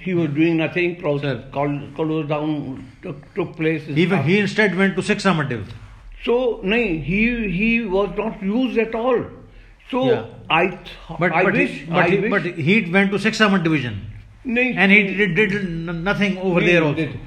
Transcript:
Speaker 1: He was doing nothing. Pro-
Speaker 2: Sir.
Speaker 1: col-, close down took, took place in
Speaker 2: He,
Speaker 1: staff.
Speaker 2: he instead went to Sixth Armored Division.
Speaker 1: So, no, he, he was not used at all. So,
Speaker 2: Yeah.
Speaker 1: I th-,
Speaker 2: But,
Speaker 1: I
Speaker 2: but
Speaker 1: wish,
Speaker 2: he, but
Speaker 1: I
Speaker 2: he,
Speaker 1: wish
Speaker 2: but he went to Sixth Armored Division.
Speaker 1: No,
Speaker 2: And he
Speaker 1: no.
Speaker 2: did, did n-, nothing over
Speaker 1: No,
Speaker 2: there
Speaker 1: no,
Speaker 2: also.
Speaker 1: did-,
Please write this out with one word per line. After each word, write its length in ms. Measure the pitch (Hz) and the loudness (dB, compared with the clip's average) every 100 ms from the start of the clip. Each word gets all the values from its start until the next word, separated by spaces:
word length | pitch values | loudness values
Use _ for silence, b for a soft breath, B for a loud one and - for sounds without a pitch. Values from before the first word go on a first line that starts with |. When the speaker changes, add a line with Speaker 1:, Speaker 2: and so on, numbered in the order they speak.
Speaker 1:
He 140 | 185 | -4
was 140 | 175 156 | -2 0
doing 280 | 143 170 160 | 2 2 2
nothing. 380 | 156 170 175 175 | 0 0 -2 -2
Pro- 180 | 185 143 | -2 -2
Speaker 2:
Sir. 260 | 143 117 - | -2 -4 -6
Speaker 1:
col-, 360 | 139 147 143 107 - | -4 -2 -4 -8 -6
close 320 | 160 160 147 | -2 -2 -2
down 580 | 151 151 151 127 131 - - | -4 -2 -4 -6 -10 -14 -14
took, 320 | 185 - - | -14 -14 -10
took 220 | - 170 - | -8 -8 -2
place 300 | 160 156 151 | -2 -2 -2
in 80 | 147 | 0
Speaker 2:
He, 100 | 175 | 2
Speaker 1:
staff. 180 | 185 | 2
Speaker 2:
he 140 | 135 208 | 2 2
instead 380 | 202 208 214 175 | 2 2 2 4
went 180 | 196 | 2
to 80 | 190 | 2
Sixth 240 | 190 202 196 | -2 0 2
Armored 220 | 165 143 | 2 0
Division. 260 | 117 95 B B B B - | -4 -6 B B B B -8
Speaker 1:
So, 360 | - 240 254 - | 0 2 2 -2
no, 140 | 190 226 | 0 0
he, 720 | 220 160 143 196 226 240 208 | 0 -2 -2 0 0 0 -2
he 320 | 175 226 233 | 0 0 0
was 260 | 220 190 202 180 | 0 0 0 -2
not 260 | 214 - | -6 -4
used 360 | 196 226 254 214 | -2 0 0 0
at 160 | 220 | -2
all. 300 | 226 247 233 - - - b b b - | -2 0 0 -2 -12 -20 b b b -6
So, 140 | 254 254 | -2 2
Speaker 2:
Yeah. 160 | 113 110 - - | 0 -2 -14 0
Speaker 1:
I 160 | 160 185 | 2 2
th-, 120 | - - - - 165 | -2 -14 -18 -14 -2
Speaker 2:
But, 140 | 180 | 0
Speaker 1:
I 120 | 160 | 2
Speaker 2:
but 80 | 196 | 2
Speaker 1:
wish, 160 | 220 277 | 2 0
Speaker 2:
he, 140 | - 151 | -4 -2
but 100 | 170 | 2
Speaker 1:
I 120 | 175 | 4
Speaker 2:
he, 80 | 196 | 2
Speaker 1:
wish 120 | 214 | 2
Speaker 2:
but 140 | 202 | 0
he 460 | 170 170 143 220 170 | -2 -2 2 2 4
went 200 | 190 196 | 2 2
to 60 | 196 | 2
Sixth 220 | 214 220 | 0 2
Armored 240 | 214 190 | 4 4
Division. 420 | 165 156 120 101 - - - - | 2 0 -2 -6 -10 -14 -18 -14
Speaker 1:
No, 160 | 262 233 | -4 0
Speaker 2:
And 320 | 254 180 190 | 0 2 6
he 100 | 202 | 6
Speaker 1:
no. 120 | 196 185 | 4 0
Speaker 2:
did, 180 | 208 | 0
did 180 | 165 214 | 2 0
n-, 500 | 202 190 165 165 170 | 0 -4 -6 -6 -4
nothing 340 | 185 202 202 185 | -2 0 0 0
over 220 | 185 170 | 0 2
Speaker 1:
No, 60 | 175 | 4
Speaker 2:
there 140 | 170 | 4
Speaker 1:
no, 60 | 151 | 4
Speaker 2:
also. 80 | 147 | 0
Speaker 1:
did-, 240 | 147 - | -4 -6